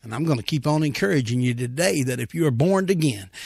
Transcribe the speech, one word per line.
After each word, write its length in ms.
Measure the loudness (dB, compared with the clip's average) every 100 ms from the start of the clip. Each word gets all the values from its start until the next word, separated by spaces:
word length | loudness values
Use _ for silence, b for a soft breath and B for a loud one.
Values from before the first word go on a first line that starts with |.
And 100 | -10
I'm 120 | -4 0
gonna 180 | 0
keep 240 | 0 -2 0
on 160 | 0
encouraging 560 | 0 0 0 2 0 0
you 140 | 0
today 500 | 0 -4 -2 0 0
that 160 | -2 -2
if 160 | -4 0
you 100 | 0
are 60 |
born 380 | 2 4 2 2
again, 400 | 2 2 0 -10 B